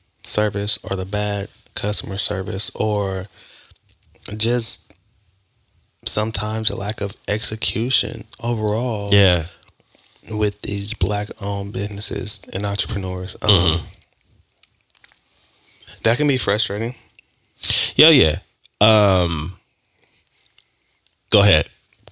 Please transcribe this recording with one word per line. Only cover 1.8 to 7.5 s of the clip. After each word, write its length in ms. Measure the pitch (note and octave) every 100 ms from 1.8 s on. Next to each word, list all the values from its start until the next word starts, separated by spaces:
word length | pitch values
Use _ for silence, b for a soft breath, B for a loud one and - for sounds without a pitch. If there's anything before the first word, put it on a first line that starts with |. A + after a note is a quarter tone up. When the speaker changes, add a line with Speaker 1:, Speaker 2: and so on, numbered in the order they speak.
| G#2+ G2+ G2+ G2
Speaker 1:
service 540 | - F#2+ G2 G2 - -
or 500 | G#2+ G#2 G2 F#2+ F#2+ B B B B B _ _ _ - - G#2+
just 560 | A2 B2 A#2 - - - _ _ _ _ _ _ _ _ _ _ -
sometimes 640 | - A2 A2 G#2+ A2 A2
a 60 | -
lack 240 | G2+ G#2+
of 120 | G2+ - -
execution 960 | G#2+ -